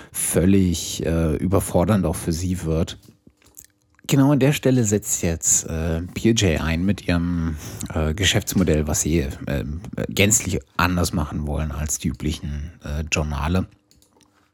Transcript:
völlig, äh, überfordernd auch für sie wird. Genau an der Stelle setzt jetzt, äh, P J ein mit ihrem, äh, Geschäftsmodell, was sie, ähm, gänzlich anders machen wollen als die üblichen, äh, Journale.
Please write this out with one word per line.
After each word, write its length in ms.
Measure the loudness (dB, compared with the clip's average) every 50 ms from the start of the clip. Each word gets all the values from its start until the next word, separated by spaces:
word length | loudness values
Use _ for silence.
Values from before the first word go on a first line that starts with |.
| -18 -12
völlig, 920 | -8 -6 -6 -2 0 2 4 4 4 4 4 2 2 -2 -4 -6 -6 -4 -2
äh, 320 | 0 0 2 2 0 0 0
überfordernd 680 | 0 2 2 0 0 2 2 2 2 4 2 2 2
auch 120 | 0 -2 -2
für 160 | -2 -4 -4
sie 320 | -2 -2 -2 -4 -2 -2
wird. 340 | -2 0 0 -2 -2 -6 -12 -20 -20 -20 _ _ -20 _ _ _ _ _ -20 -20 _ _ _ _ _ _ _ -2 2
Genau 240 | 4 4 6 6
an 80 | 6 6
der 140 | 4 4 2
Stelle 320 | 2 2 2 4 4 4
setzt 360 | 4 2 0 0 -2 -4 -2
jetzt, 460 | 0 -2 -2 0 0 0 0 0 0 -2
äh, 340 | -4 -2 -2 -2 -2 -2
P 300 | -4 -6 -8 0 2 2
J 280 | 4 4 4 4 2 2
ein 240 | 2 0 0 0 0
mit 240 | 0 0 -2 -2 -2
ihrem, 500 | 0 0 0 0 0 0 -2 -2 -4 -4 -8 -10 -10 -8 -8 -6 -4
äh, 220 | -2 -2 -2 0
Geschäftsmodell, 720 | 0 0 0 0 0 -2 0 0 2 2 4 2 2 2 0
was 140 | -2 -2
sie, 260 | 0 2 2 2 0 0 -4 -8 -6
ähm, 360 | -4 -4 -4 -4 -4 -8 -8 -10 -10 -8 -8 -6 -4
gänzlich 500 | 0 0 2 4 2 2 0 -2 -4 -4 -6 _ _ 0
anders 360 | 0 2 2 0 0 0 0
machen 320 | -2 -2 -2 -4 -4 -4
wollen 260 | -4 -2 -2 -2 -4
als 280 | -4 -4 -4 -4 -6 -4
die 80 | -4 -4
üblichen, 640 | -4 -2 -4 -4 -4 -4 -6 -8 -6 -6 -8 -10 -12 -14 -10
äh, 200 | -6 -6 -6 -4 -2
Journale. 560 | -2 -2 -2 -2 -2 -2 -2 0 0 0 0 -2 -8 _ _ _ _ _ _ _ _ _ _ _ _ _ _ _